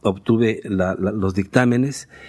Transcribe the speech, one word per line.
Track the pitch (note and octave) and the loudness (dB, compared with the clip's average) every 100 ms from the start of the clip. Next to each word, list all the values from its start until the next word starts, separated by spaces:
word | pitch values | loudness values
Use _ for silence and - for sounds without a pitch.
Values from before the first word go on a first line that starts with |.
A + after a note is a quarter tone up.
obtuve | G2+ F#2+ - A2+ A2+ G#2+ | -4 -2 0 2 2 0
la, | - G2 F#2 F#2 | -4 -2 -2 -2
la, | F#2+ | -4
los | G#2+ F#2+ | -2 -2
dictámenes | F#2+ F#2+ B2+ B2 A#2+ C3+ C#3 - - | -2 0 2 4 2 -2 -6 -14 -20